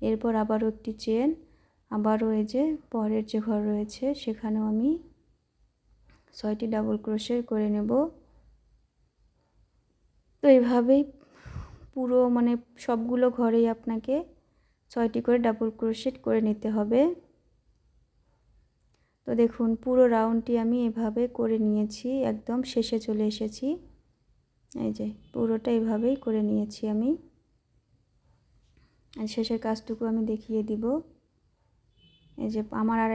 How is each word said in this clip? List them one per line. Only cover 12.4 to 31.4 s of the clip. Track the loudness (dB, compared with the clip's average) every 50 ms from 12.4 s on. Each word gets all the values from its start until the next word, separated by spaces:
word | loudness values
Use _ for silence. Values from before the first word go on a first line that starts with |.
| 2 2 2 0 -4 _ _ -8
সবগুলো | -4 -2 -2 -2 -2 -2 0 2 2 2
ঘরেই | 2 2 2 2 4 4 4 2
আপনাকে | 0 -2 -6 -6 -6 -6 -4 -2 -2 -2 -2 -6 -12 _ _ _ _ _ _ _ _ _ _ _
ছয়টি | -2 -2 -2 0 0 0
করে | 2 2 2 4
ডাবল | 2 2 0 0 -2 -4
ক্রোশেট | -2 -2 -4 -4 -4 -2 -4 -6 -6 -4
করে | -2 0 0 2
নিতে | 2 0 0 -2 -2 -2
হবে। | 0 0 0 2 4 4 4 4 2 -2 -10 _ _ _ _ _ _ _ _ _ _ _ _ _ _ _ _ _ _ _ _ _ _ _ _ _ _ _ _ _ _ _ _ _ _ _ _ _ _ _ _ -2
তো | 0
দেখুন, | 2 2 2 2 0 0 0 0
পুরো | -2 -2 2 4 6 6 6
রাউন্ডটি | 6 4 2 2 0 0 0 0 0 0
আমি | 2 2 0 0 0
এভাবে | -2 -2 -2 -4 -2 0 -2 -2 -2
করে | -2 -2 -2 0 0 2
নিয়েছি, | 2 2 2 0 0 -2 -4 -6 -6 -4 -2 -2 0
একদম | -2 -2 -4 -4 -4 -4 -4 -4
শেষে | -2 -2 -2 -2 0 -2 -4
চলে | -2 -2 -2 -2 -2 -2
এসেছি। | -2 -4 -6 -8 -6 -6 -4 -4 -4 -6 -8 -16 -20 _ _ _ _ _ _ _ _ _ _ _ _ _ _ _
এই | -10 -6 -6 -6 -6
যে | -6 -8 -8 -10 -12 -16 -10
পুরোটা | -6 -2 -2 -2 -2 -2 0 0
এভাবেই | 0 0 0 0 -2 0 0 0 -2
করে | -2 -2 -2 -2 0 0
নিয়েছি | 0 0 0 -2 -4 -6 -6 -4 -2
আমি। | -2 0 0 0 -2 -2 -6 -12 _ _ _ _ _ _ _ _ _ _ _ _ _ _ _ _ _ _ _ _ _ _ _ _ _ _ _ _ _ _ _ _ _ _ _ _ -10
আর | -8 -8 -6
শেষের | -4 -4 -2 -2 -4 -4
কাজটুকু | -2 -4 -4 -4 -6 -8 -8 -4 -4
আমি | -2 -2 -2 -2
দেখিয়ে | -2 -4 -4 -6 -4 -4 -2 -2
দিব। | -2 -4 -4 -2 -2 -2 -2 -4 -8 -16 _ _ _ _ _